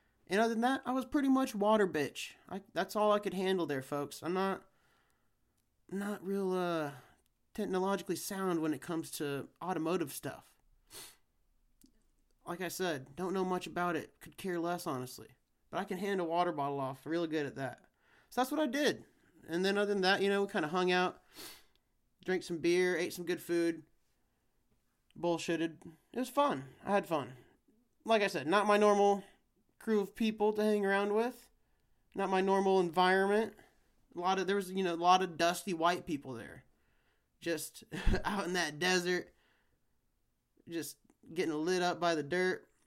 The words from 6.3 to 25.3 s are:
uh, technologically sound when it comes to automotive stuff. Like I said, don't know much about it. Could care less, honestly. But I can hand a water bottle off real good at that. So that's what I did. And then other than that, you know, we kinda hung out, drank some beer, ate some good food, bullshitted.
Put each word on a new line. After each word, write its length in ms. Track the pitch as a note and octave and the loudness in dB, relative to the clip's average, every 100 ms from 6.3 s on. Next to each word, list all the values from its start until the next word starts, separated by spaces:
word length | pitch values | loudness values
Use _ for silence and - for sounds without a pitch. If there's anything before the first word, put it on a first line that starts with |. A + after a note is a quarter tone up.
| G3 F#3+ | -2 0
uh, 380 | F#3 F3 E3 D3+ C3+ - _ _ _ _ | 0 0 -2 -4 -8 -18 _ _ _ _
technologically 640 | - G3+ F#3 F#3+ G3 F3 E3+ | -6 -2 0 0 -2 -2 -6
sound 440 | - G3 F#3+ F3 | -6 -4 0 0
when 140 | D#3 | 0
it 60 | C#3+ | -2
comes 320 | - E3 D3 | -4 -6 -6
to 360 | - D3 C#3+ - - | -6 -4 -4 -8 -10
automotive 500 | F3 F3 D#3+ F3+ F3 | -6 -2 0 -2 -2
stuff. 320 | - C#3+ - - _ _ _ _ - - - _ _ _ _ _ _ _ _ _ _ _ _ | -6 -10 -10 -16 _ _ _ _ -20 -20 -20 _ _ _ _ _ _ _ _ _ _ _ _
Like 160 | - F3 | -10 -6
I 80 | F3 | -6
said, 460 | - F#3 C#3+ C3 | -4 -2 -4 -6
don't 180 | C3+ F3+ | -8 -4
know 120 | F#3+ | -2
much 240 | F#3 F3+ E3+ | 0 -2 -4
about 260 | D#3+ F3 | -4 -2
it. 180 | E3 - _ | -2 -6 _
Could 160 | - - | -20 -10
care 220 | F#3+ F3 | -6 -2
less, 300 | E3 F3 F3 | -2 -2 -4
honestly. 400 | C3 B2+ - - _ _ _ _ | -6 -6 -12 -18 _ _ _ _
But 80 | E3 | -6
I 60 | |
can 140 | F#3+ F#3 | -4 -4
hand 220 | G3+ G3 | -2 0
a 40 | |
water 260 | E3+ E3+ F3 | 0 2 2
bottle 300 | D#3 C#3 C#3+ | 0 -4 -4
off 260 | C3+ C3+ D3 | -6 -6 -6
real 220 | E3 E3 | -2 -2
good 180 | D#3 C#3+ | -2 -2
at 80 | |
that. 240 | B2 C3+ - _ _ _ _ _ | -4 -8 -8 _ _ _ _ _
So 120 | - | -2
that's 100 | C4 | 0
what 100 | D4+ | 0
I 60 | D4+ | 0
did. 380 | C#4 C#4+ - - _ _ _ - | 0 0 0 -6 _ _ _ -6
And 140 | E3+ | -2
then 120 | F#3+ G3+ | 0 2
other 160 | G#3 | 0
than 100 | G3+ | 2
that, 200 | F#3 G3 | 2 2
you 60 | G3 | 2
know, 140 | G3+ | 2
we 60 | G3+ | 0
kinda 180 | G#3 D3+ | -2 -2
hung 240 | F3+ F3+ | 0 2
out, 280 | F3+ F3+ - _ - - - _ _ _ _ _ _ | 4 2 -2 _ -20 -18 -20 _ _ _ _ _ _
drank 200 | - F#3 | -2 -2
some 140 | - E3+ | -2 -4
beer, 380 | E3+ F3 F3+ F3 | 2 2 2 2
ate 160 | F3 | -2
some 120 | - | -6
good 180 | E3+ F3 | -6 -6
food, 400 | - E3+ E3+ E3 - _ _ _ _ _ _ _ _ _ _ _ _ - | -2 0 0 -2 -8 _ _ _ _ _ _ _ _ _ _ _ _ -6
bullshitted. 580 | E3+ | -2